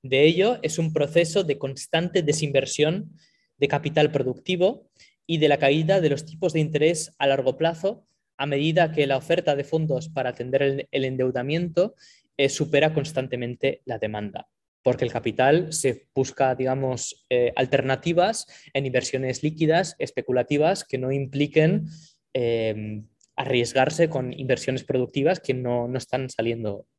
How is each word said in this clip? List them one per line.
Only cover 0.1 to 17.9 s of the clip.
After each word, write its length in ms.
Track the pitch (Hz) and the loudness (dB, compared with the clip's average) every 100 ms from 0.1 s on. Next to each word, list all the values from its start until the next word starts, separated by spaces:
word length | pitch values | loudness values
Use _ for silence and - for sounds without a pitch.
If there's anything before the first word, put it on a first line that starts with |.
| 135 | 4
ello 340 | 151 170 202 247 | 6 6 0 0
es 160 | 151 160 | -4 -2
un 160 | 165 | -2
proceso 500 | 156 143 170 165 202 | 0 0 2 2 0
de 140 | 175 143 | -2 -4
constante 640 | 135 135 - 165 175 185 | -6 -10 -4 -2 0 0
desinversión 880 | 156 156 147 135 135 - 151 185 208 - _ _ _ _ | 0 0 0 0 -2 0 0 0 -8 -18 _ _ _ _
de 100 | 143 | 0
capital 420 | 143 143 156 151 | 0 0 2 2
productivo 800 | 151 127 120 - 180 185 285 _ _ _ _ | 2 -2 -4 -4 2 2 0 _ _ _ _
y 140 | - 165 | -4 2
de 80 | 151 | 4
la 120 | 139 | 4
caída 420 | 139 151 160 196 | 4 4 2 2
de 100 | 160 | 2
los 160 | 139 - | 0 -6
tipos 260 | - 180 | -4 -2
de 60 | 156 | 0
interés 560 | 156 151 156 165 - _ | 0 2 2 0 -6 _
a 100 | 139 | 0
largo 280 | 135 131 123 | 2 0 0
plazo 480 | 160 165 190 240 _ _ _ - | -2 0 -4 -6 _ _ _ -8
a 80 | 139 | -4
medida 440 | 139 156 160 165 | 0 2 4 2
que 160 | 160 139 | 2 2
la 120 | 135 | 0
oferta 360 | 160 170 170 | 2 0 2
de 80 | 143 | -2
fondos 460 | 143 160 156 131 160 | 0 -2 0 -2 -4
para 220 | 151 123 | -6 -6
atender 320 | 123 123 135 | -6 -2 2
el, 260 | 139 139 - | 2 0 -4
el 140 | 139 | -2
endeudamiento, 920 | 135 131 127 123 127 160 175 160 185 - - _ _ - | -2 0 0 0 -2 -2 0 0 0 -2 -20 _ _ 0
eh, 120 | 135 | 0
supera 440 | - 156 147 156 | 2 0 4 4
constantemente 920 | 156 139 - 131 123 120 123 139 - | 2 -2 -4 -4 -4 -6 -2 -2 -2
la 140 | - 113 | -8 -6
demanda, 500 | 107 107 104 - - _ _ _ | -4 -4 -8 -10 -16 _ _ _
porque 220 | - 120 | -2 0
el 80 | 123 | -2
capital 600 | 117 117 110 131 160 160 | -2 -4 2 4 4 0
se 360 | - 135 120 _ | -2 -2 -2 _
busca, 440 | - 131 - 131 127 | -2 -2 0 0 0
digamos, 680 | 131 131 131 127 - - _ | -2 -2 -2 -4 -8 -14 _
eh, 240 | 123 120 | 2 2
alternativas 960 | - 131 139 135 | 0 0 2 0